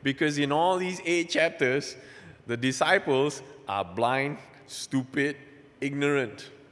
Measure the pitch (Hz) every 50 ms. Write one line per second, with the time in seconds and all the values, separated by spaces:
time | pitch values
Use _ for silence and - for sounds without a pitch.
0 | - 139 135 139 165 151 147 143 147 139 143 151 165 180 185 185 185 180 185 175
1 | - 170 170 175 170 165 - - 160 165 165 - 147 127 127 143 147 - - -
2 | - - - - - - - - - - 117 120 120 131 131 - 160 156 185 196
3 | - 170 139 131 139 147 143 - - - - - - - 98 101 98 87 87 98
4 | 117 117 131 135 135 143 147 143 - - - - - - - - - - - 135
5 | 127 127 - 147 139 147 143 - - - - - - - - - - 139 139 143
6 | 143 147 143 139 131 107 104 - - - - - - -